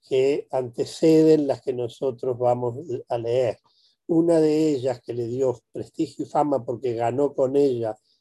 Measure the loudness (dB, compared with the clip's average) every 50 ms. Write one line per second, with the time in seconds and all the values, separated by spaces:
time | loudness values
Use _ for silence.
0 | _ _ 2 2 2 2 2 -2 -4 _ -6 -6 -6 -6 -6 -6 -8 -6 -4 2
1 | 4 6 6 6 8 6 6 4 4 0 -4 -4 _ -8 -6 -4 -6 -8 -6 -6
2 | -6 -6 -6 -4 -4 -6 -4 0 0 0 0 0 -2 -4 -6 -6 -10 -10 -10 -10
3 | -6 _ -6 -6 -4 -2 0 0 0 0 -2 -6 _ _ _ _ _ _ _ _
4 | _ -2 0 2 2 4 4 4 4 2 2 2 2 0 0 0 -2 -4 -4 -4
5 | _ -10 -6 -6 -6 -6 -2 -2 -2 -2 -2 -4 _ _ _ -12 -12 -12 _ -6
6 | -6 -6 -6 -10 -12 -4 0 0 0 0 0 -2 -2 -6 -8 -6 -4 -4 -4 -2
7 | -2 -2 0 0 -2 -2 0 0 -2 0 2 2 2 2 0 -2 -4 -6 -8 _
8 | _ _ _ _